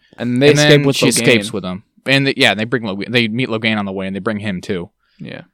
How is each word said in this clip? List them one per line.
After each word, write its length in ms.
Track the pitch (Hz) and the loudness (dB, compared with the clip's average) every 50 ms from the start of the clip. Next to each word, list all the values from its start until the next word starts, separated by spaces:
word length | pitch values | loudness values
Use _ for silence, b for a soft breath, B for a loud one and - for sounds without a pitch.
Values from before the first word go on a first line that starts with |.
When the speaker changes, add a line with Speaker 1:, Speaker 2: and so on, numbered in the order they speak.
| _ _ _ | _ _ _
Speaker 1:
And 240 | - 120 120 123 123 | -8 -6 -2 0 4
they 80 | 139 147 | 6 6
Speaker 2:
And 80 | 147 147 | 6 6
Speaker 1:
escape 100 | 151 147 | 6 6
Speaker 2:
then 140 | 151 147 143 | 4 4 4
Speaker 1:
with 140 | 139 131 | 2 0
Speaker 2:
she 80 | - - | 2 2
Speaker 1:
Logain. 40 | 131 | 0
Speaker 2:
escapes 440 | 113 117 113 120 120 110 101 110 - | 2 2 4 4 4 4 2 -2 -8
with 100 | 98 90 | -8 -8
them. 200 | 92 92 92 - _ _ _ - | -8 -10 -10 -12 _ _ _ -2
And 220 | 127 135 139 139 | 0 2 2 2
they, 60 | 135 - | 0 2
yeah, 160 | 123 135 113 98 | 2 2 2 2
they 120 | 101 110 | 0 -2
bring 180 | 120 135 120 113 | -2 -2 -4 -4
Loga-, 260 | 104 95 98 98 - | -4 -6 -6 -6 -2
they 180 | 120 123 117 110 | 0 0 0 0
meet 180 | 110 123 131 - | -2 -2 -4 -2
Logain 280 | 113 110 113 113 110 107 | -2 -2 0 0 0 -2
on 60 | 101 | -2
the 60 | 98 95 | -4 -6
way, 120 | 98 95 | -6 -6
and 100 | 95 98 | -6 -6
they 40 | 98 | -6
bring 200 | 92 113 107 101 | -4 -4 -4 -4
him 200 | 104 107 95 90 | -4 -6 -6 -6
too. 300 | - - 104 87 87 - _ _ _ _ _ - | -6 -6 -6 -6 -8 -10 _ _ _ _ _ -18
Speaker 1:
Yeah. 240 | - - - - - _ | -16 -14 -14 -16 -18 _